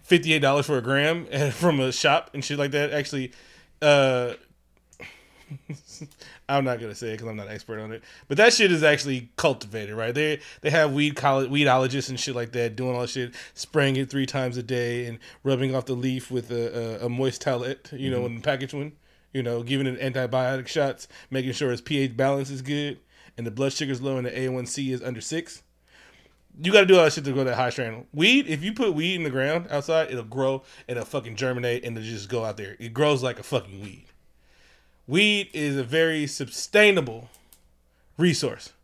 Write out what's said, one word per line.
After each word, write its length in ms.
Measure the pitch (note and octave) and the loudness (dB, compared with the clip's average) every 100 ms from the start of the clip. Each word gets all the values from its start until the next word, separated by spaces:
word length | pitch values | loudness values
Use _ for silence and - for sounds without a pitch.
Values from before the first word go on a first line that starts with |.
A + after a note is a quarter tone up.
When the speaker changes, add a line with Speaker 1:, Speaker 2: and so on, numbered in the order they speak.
Speaker 1:
fifty-eight 380 | - F3 D#3+ D#3 | 4 2 4 2
dollars 260 | C#3 C#3+ C#3+ | 4 2 2
for 120 | C#3 | 0
a 40 | |
gram 440 | A#2 C3+ D3 E3+ - | 2 2 2 0 -4
<laughs> 20 | |
and 220 | C3+ C#3+ | -2 -2
from 260 | A2 F3 D3 | 2 2 4
a 120 | C3 | 0
shop 380 | B2 D3+ D3+ - | 2 4 4 0
and 100 | C#3+ | -10
shit 140 | - C#3+ | -6 -2
like 120 | C#3+ | 0
that. 200 | D3 C#3+ | 0 0
Actually, 400 | D3 C#3+ C#3+ C3 - - - _ _ | -2 -4 -6 -8 -12 -20 -20 _ _
uh, 500 | D3+ C#3+ C3+ B2+ B2 - _ _ _ _ _ _ - - _ _ - | 6 6 6 2 -2 -6 _ _ _ _ _ _ -20 -20 _ _ -18
<laughs> 1000 | C#3 _ D3 - - D3 _ - - - | -18 _ -16 -14 -20 -20 _ -20 -20 -2
I'm 160 | C#3 | 0
not 160 | C3 A#2+ | 0 -2
gonna 140 | A2+ | -6
say 140 | G2+ A#2 | -8 -8
it 60 | A2 | -8
'cause 100 | A2+ | -8
I'm 80 | A2 | -10
not 120 | G2+ | -10
an 40 | |
expert 260 | G#2+ - A2 | -14 -12 -12
on 120 | A2 | -10
it, 100 | A2+ - - - | -14 -16 -20 -6
but 80 | C#3+ | 6
that 140 | A3+ | 6
shit 200 | A3 G3+ | 8 4
is 100 | E3+ | 6
actually 480 | D3+ D3 C#3+ C3 A#2 - | 6 4 0 -6 -6 0
cultivated, 580 | D#3+ C3 G#2+ A2 G#2 | 0 0 -6 -10 -8
right? 200 | G#2+ A2+ | -6 -4
They, 260 | B2 D3+ D3+ - - | -2 -2 -2 -8 -6
they 80 | D3 | 0
have 220 | D#3+ D3+ | 2 2
weed 240 | C#3 D3 C#3+ | 2 0 2
coll-, 300 | D3 C3+ C3 | 2 2 2
weedologists 600 | C#3+ C#3+ C3 C3 C3+ B2+ | 2 4 4 4 -2 -4
and 100 | B2+ | -6
shit 160 | - | -6
like 180 | B2 A#2 | -6 -6
that 240 | B2 A#2 G#2+ | -2 -4 -2
doing 180 | B2+ | -4
all 80 | B2 | -2
that 80 | B2 | -4
shit, 240 | C3 B2 - - | -6 -6 -10 -20
spraying 420 | - - D#3 C#3 C3 | -14 -2 2 2 2
it 120 | C3+ | -2
three 160 | C#3 C3+ | -2 -2
times 300 | C#3 B2+ A#2+ | -2 -4 -4
a 60 | |
day 440 | A#2 B2 A#2+ A#2+ A#2+ | -4 -2 -2 -4 -6
and 120 | A2+ - - | -10 -16 -6
rubbing 320 | C3+ C3 C3+ | -2 0 0
off 120 | C3 B2 | -2 -2
the 80 | |
leaf 360 | B2 C3 B2+ B2+ | -2 -2 -4 -4
with 200 | B2+ A2+ | -6 -4
a, 520 | A#2+ A#2 A#2+ A2+ A2 | -4 -4 -4 -6 -4
a, 40 | A#2 | -4
a 20 | |
moist 340 | A#2+ C3+ - | -2 -2 -2
towelette, 560 | - B2 B2 C3+ - C3+ | -2 -2 -4 -8 -12 -8
you 120 | C3+ | -4
know, 80 | B2 | -2
Speaker 2:
Mm-hmm. 80 | B2 | -2
Speaker 1:
in 80 | A#2 | -4
the 40 | |
package 300 | D3+ C3+ C3 | -2 -2 -4
one, 180 | D3 D3 D3+ _ _ _ | -8 -10 -12 _ _ _
you 80 | C3+ | -6
know, 200 | A#2+ A#2 | -4 -4
giving 240 | A#2+ C3+ C3+ | -2 0 0
it 140 | B2+ | -2
antibiotic 680 | C3+ B2+ B2+ C3 B2+ C3 B2 | -4 -2 -2 0 0 -2 -4
shots, 400 | D#3+ C#3 - - - - | -2 0 -2 -14 -20 -6
making 220 | C3 C3 | -4 -4
sure 200 | B2 C#3+ | -2 -2
its 100 | A#2+ | -2
P 160 | - D3 | -2 0
H 180 | C3+ A#2 | 0 0
balance 320 | C3+ C#3 C3+ | 0 0 -4
is 120 | C3+ | -8
good 360 | B2+ D3 D3 B2+ _ _ - - | -6 -4 -4 -8 _ _ -20 -10
and 100 | A#2 | -8
the 40 | |
blood 220 | G#2+ C3+ | -2 -2
sugar's 280 | - D3 C3 | -2 -4 -4
low 160 | C3+ C3 | -2 -2
and 100 | B2 | -4
the 120 | B2+ | -4
A 80 | C3 | -4
one 160 | B2+ B2 | -4 -6
C 260 | - C3+ | -4 -4
is 100 | B2+ | -4
under 180 | B2+ A#2+ | -6 -8
six. 420 | - D#3+ E3 - _ _ _ - - _ _ _ _ - | -6 -6 -6 -16 _ _ _ -20 -20 _ _ _ _ -6
You 140 | E3 | 6
gotta 140 | G#3 F#3+ | 8 10
do 100 | F#3 | 10
all 80 | |
that 80 | D#3+ | 8
shit 120 | C#3+ C#3+ | 4 -2
to 60 | |
grow 120 | C3 | 0
that 120 | C3 B2 | 0 0
high 120 | B2+ | 0
strain. 380 | A#2+ A#2+ A2+ - | -2 -6 -8 -12
Weed, 320 | D3 F#3 C4 E3 | 2 4 4 2
if 160 | D#3 | -4
you 80 | F3 | -4
put 220 | A3 A#3 | -2 -2
weed 220 | D3+ E3+ F#3 | 0 -2 -2
in 80 | |
the 60 | D#3+ | -4
ground 360 | C3 C3+ E3 F3 | -2 0 -2 -2
outside, 380 | D3 C#3 D#3+ D#3+ | -6 0 0 0
it'll 140 | B2+ | -4
grow 380 | A2 B2 C3+ C3+ - - - | -8 -2 0 0 -6 -20 -8
and 80 | B2 | -8
it'll 80 | |
fucking 320 | G#2+ C#3+ A2+ G#2+ | -4 -6 -6 -4
germinate 480 | B2+ B2 A#2+ A#2+ | -2 0 -2 -2
and 120 | A#2+ A2+ | -4 -8
it'll 100 | A2 | -8
just 220 | A2+ G2 | -10 -6
go 140 | B2 A2+ | -4 -4
out 100 | G#2 | -8
there. 200 | G2+ G#2+ | -12 -12
It 140 | A#2 | -10
grows 280 | A2+ D3+ C#3+ | 0 2 4
like 160 | B2+ A#2 | 0 -6
a 40 | |
fucking 400 | G2+ C3 G2 G2 | -4 -4 -4 -14
weed. 240 | G2+ G2 - _ _ _ _ _ _ _ _ _ - | -16 -16 -20 _ _ _ _ _ _ _ _ _ -2
Weed 440 | D3+ G#3 G#3 F#3+ | 2 4 2 -2
is 240 | D#3 D3 C#3 | -4 -4 -2
a 80 | |
very 420 | A#2+ D#3 E3 D#3+ C#3+ | -2 0 2 0 -4
sustainable 1000 | - C3 - - G#3 G#3 F#3+ C3+ A2+ A#2 _ _ _ _ _ _ _ _ - | -6 -10 -10 0 6 6 6 0 -8 -16 _ _ _ _ _ _ _ _ 0
resource. 560 | F3 D3+ C3+ A2 - _ | 2 2 -2 -6 -16 _